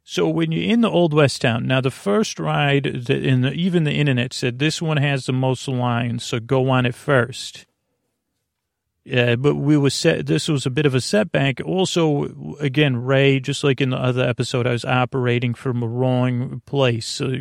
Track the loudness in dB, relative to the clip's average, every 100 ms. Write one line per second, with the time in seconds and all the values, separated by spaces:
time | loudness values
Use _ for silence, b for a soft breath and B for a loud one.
0 | -8 -2 0 0 -2 -2 0 2 2 2
1 | 4 4 2 2 0 0 0 0 0 -4
2 | -2 0 0 -4 -4 0 2 2 0 -4
3 | -2 0 2 2 2 0 0 2 0 0
4 | 0 0 -2 -4 -4 -2 -2 -2 -2 0
5 | 0 0 -2 0 0 -2 -4 -2 0 0
6 | -2 -6 -6 -6 0 0 2 2 0 -2
7 | 0 2 2 -4 -14 -16 -20 _ _ _
8 | _ _ _ _ _ _ _ _ _ _
9 | -2 2 2 2 2 2 2 4 2 2
10 | 2 0 0 -2 0 0 0 0 2 2
11 | 0 0 0 0 0 -2 -4 -2 0 2
12 | 2 0 -4 -8 -12 -6 -2 2 2 0
13 | 2 4 4 2 -2 -2 0 0 0 0
14 | 0 0 0 -2 -4 -2 -2 -2 0 0
15 | 0 0 0 0 -2 -4 -4 -4 -4 -2
16 | 0 0 0 -2 -6 -10 -6 0 2 0
17 | -4 -6 -4 -6